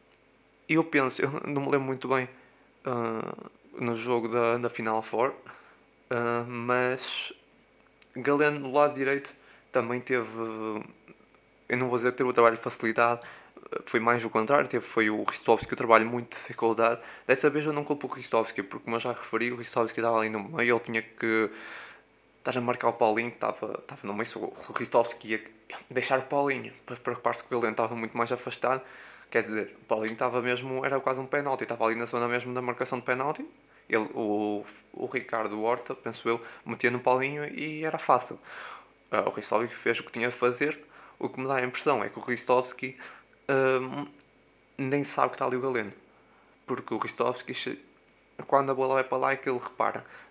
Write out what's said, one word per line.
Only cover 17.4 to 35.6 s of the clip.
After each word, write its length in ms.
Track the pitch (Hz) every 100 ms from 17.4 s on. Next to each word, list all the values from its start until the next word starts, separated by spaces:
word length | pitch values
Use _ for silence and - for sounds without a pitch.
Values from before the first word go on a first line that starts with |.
| 147
vez 160 | 147 151
eu 80 |
não 100 | 147
culpo 240 | 147 147 127
o 20 |
Ristovski, 540 | 131 120 117 110 -
porque 200 | 98 110 -
como 100 | 117
eu 40 |
já 120 | 123
referi, 400 | 117 - 110 120
o 60 | 120
Ristovski 420 | 117 127 113 -
estava 200 | 117 113
ali 100 | 110
no 140 | 110
meio, 320 | 98 160 120 117
ele 40 |
tinha 220 | 117 113
que 500 | 110 - 117 110 104 - - - - - _ _ _ _
estar 180 | - 127
a 40 |
marcar 280 | 120 123 120
o 40 |
Paulinho, 360 | - 113 107 120
que 80 | -
estava, 420 | 110 - 107 -
estava 280 | - - 101
no 60 |
meio, 120 | 104 117
se 120 | -
o, 160 | 104 - -
o 40 |
Ristovski 540 | 110 117 127 117 - 107
ia 160 | 110 - - - - -
deixar 280 | 127 131 131
o 40 |
Paulinho 500 | 127 143 143 127 113 - -
para 100 | 120
preocupar-se 480 | - 117 120 120
que 100 | -
o 60 | 123
Galeno 140 | 117
estava 220 | 107 113 117
muito 220 | 110 117
mais 140 | 117
afastado, 500 | 123 - - 120 131 - - - - -
quer 140 | 117
dizer, 320 | 104 110 98 -
o 40 | -
Paulinho 280 | 110 110
estava 280 | 113 127 123
mesmo, 440 | 123 123 131 131 135
era 140 | 135
quase 200 | 135 131
um 60 | 131
penalti, 380 | 147 143 131
estava 220 | 113 117 110
ali 100 | 113
na 100 | 117
zona 220 | 120 120
mesmo 260 | 120 123
da 80 | 123
marcação 380 | 123 117 127 127
de 60 | 123
penalti, 400 | 127 139 160 311 - _ - -
ele, 200 | 110 107
o, 520 | - 110 104 104 104 107 - -
o 120 | - 120
Ricardo 560 | 127 113 117 107 107